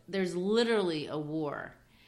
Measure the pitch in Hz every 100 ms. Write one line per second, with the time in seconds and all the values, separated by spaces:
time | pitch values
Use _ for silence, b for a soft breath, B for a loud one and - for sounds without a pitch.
0 | - 196 185 170 185 220 233 220 180 156
1 | 143 151 151 156 151 - - - _ B